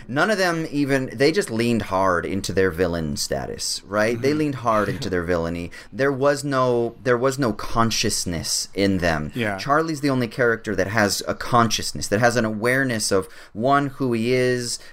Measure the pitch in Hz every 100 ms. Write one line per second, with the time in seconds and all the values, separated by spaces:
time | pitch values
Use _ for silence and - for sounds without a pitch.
0 | - 131 185 202 185 165 156 143 139 135
1 | 131 110 143 165 - 113 120 117 101 92
2 | 95 87 80 95 95 95 95 82 87 85
3 | 76 71 - 67 62 - - - - 104
4 | 107 120 131 151 151 131 117 107 101 92
5 | 101 90 85 87 82 85 85 - - 104
6 | 139 131 139 143 143 135 127 120 117 -
7 | 127 120 131 127 127 107 - 120 117 -
8 | 107 - - 85 67 - - 92 98 95
9 | 87 78 76 123 110 98 - 147 165 151
10 | 143 131 117 - 120 113 - 92 92 113
11 | 101 - - 98 - 123 113 - 90 71
12 | - 104 120 120 110 107 120 131 135 113
13 | - 95 95 - - 98 123 139 143 -
14 | 131 117 117 127 127 123 120 - -